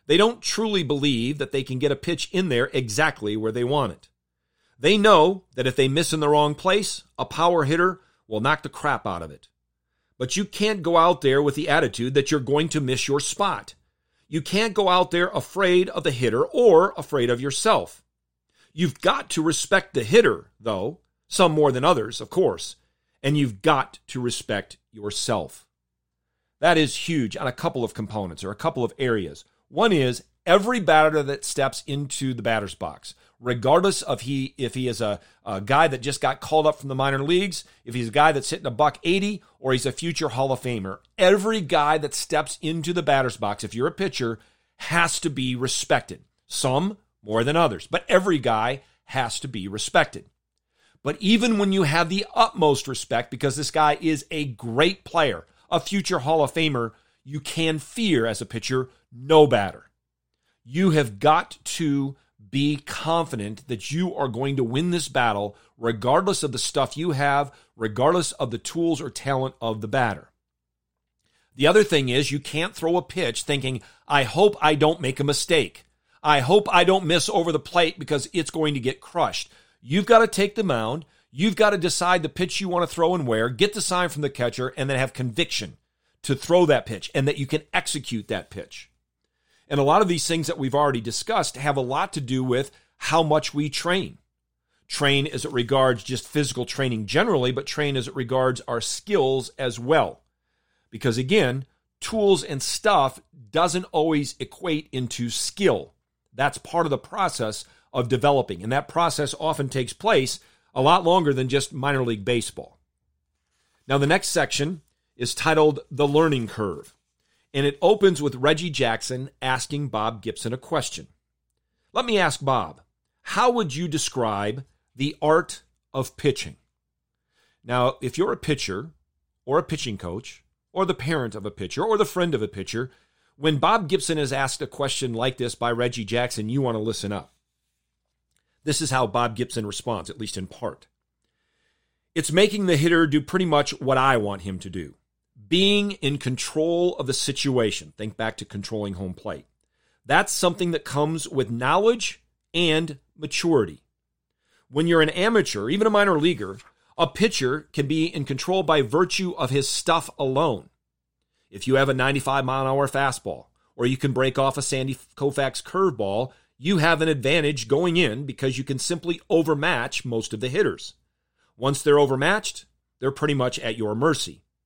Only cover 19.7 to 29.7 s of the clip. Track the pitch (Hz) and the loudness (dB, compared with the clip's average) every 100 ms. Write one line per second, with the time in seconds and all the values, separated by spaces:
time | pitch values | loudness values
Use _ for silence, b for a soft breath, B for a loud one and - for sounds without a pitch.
19.7 | 196 - 127 110 202 214 98 - _ 113 | 0 0 -4 4 6 6 2 -6 _ -6
20.7 | 98 107 165 _ _ _ - 180 156 147 | -4 -4 -8 _ _ _ 2 4 4 2
21.7 | 127 147 160 107 - - 175 165 87 - | 2 2 0 -2 -10 -6 0 0 0 -8
22.7 | - _ _ _ _ 139 147 135 98 160 | -16 _ _ _ _ -2 0 0 0 2
23.7 | 143 - - _ 131 120 - - 104 - | 2 0 -10 _ -6 -4 -6 -4 -6 -6
24.7 | - _ 113 104 - - 107 73 - _ | -16 _ -12 -8 -6 -2 -4 -4 -12 _
25.7 | _ _ _ _ _ _ _ _ _ 160 | _ _ _ _ _ _ _ _ _ 4
26.7 | 165 147 - - 160 113 - 131 - 175 | 4 4 0 -2 -2 -2 -4 -6 -4 -4
27.7 | 139 113 - 104 107 92 80 95 104 160 | -2 -4 -6 -8 -6 -6 -8 -10 -4 -4
28.7 | 147 117 - 131 110 85 71 - _ _ | 0 -4 -2 0 0 -2 -10 -20 _ _